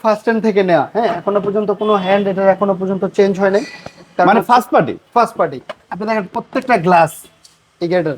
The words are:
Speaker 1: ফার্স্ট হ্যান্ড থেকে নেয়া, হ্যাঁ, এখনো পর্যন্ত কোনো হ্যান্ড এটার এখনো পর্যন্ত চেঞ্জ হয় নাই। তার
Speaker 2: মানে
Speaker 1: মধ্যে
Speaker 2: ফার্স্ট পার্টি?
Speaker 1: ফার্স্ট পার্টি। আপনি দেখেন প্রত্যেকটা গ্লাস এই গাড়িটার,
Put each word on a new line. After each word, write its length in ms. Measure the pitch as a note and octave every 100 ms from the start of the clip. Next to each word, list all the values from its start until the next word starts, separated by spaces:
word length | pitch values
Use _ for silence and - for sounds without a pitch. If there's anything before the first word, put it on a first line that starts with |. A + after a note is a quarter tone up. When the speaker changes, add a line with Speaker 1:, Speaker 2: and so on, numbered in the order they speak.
Speaker 1:
ফার্স্ট 220 | A3 G#3+
হ্যান্ড 180 | A#3 A3+
থেকে 200 | A3 G3
নেয়া, 280 | F#3 D#3+ B2+
হ্যাঁ, 140 | G#3 A#3
এখনো 340 | F3 G3+ G3+
পর্যন্ত 300 | G3 G3+ G#3
কোনো 240 | G3+ G#3+
হ্যান্ড 340 | G3+ F#3 G3+ G3+
এটার 200 | F#3+ G3
এখনো 260 | F#3 G3+
পর্যন্ত 300 | F#3 F#3+ F#3+
চেঞ্জ 360 | F#3+ - G3 F#3
হয় 100 | G3
নাই। 140 | G3+ D4 - - - - -
তার 100 | G#3
Speaker 2:
মানে 120 | A3
Speaker 1:
মধ্যে 140 | G#3+
Speaker 2:
ফার্স্ট 180 | B3 -
পার্টি? 280 | D4+ A#3+ - _
Speaker 1:
ফার্স্ট 220 | A#3+ A3 -
পার্টি। 240 | E3 C3 - - -
আপনি 160 | F3+ G#3+
দেখেন 180 | A3 F#3
প্রত্যেকটা 440 | - - C4+ B3+ G3
গ্লাস 340 | E3 E3+ D#3 - - _ _ _ _ -
এই 80 | E3+
গাড়িটার, 280 | F3+ D#3